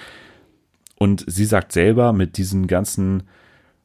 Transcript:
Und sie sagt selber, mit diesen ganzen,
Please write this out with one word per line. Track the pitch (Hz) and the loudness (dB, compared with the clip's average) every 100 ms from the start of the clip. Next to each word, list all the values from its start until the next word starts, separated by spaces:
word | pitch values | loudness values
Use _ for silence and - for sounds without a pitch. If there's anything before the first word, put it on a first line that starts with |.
| - - - _ _ _ _ _ _ _ | -20 -20 -20 _ _ _ _ _ _ _
Und | 101 101 - | -2 0 -4
sie | 92 104 | -4 0
sagt | 104 - | 0 0
selber, | 85 92 113 120 | 2 2 4 2
mit | 104 90 - | 2 0 -4
diesen | 92 95 92 | -4 -2 0
ganzen, | 90 101 - 95 95 92 _ _ _ _ _ | 0 -2 -2 -2 -2 -6 _ _ _ _ _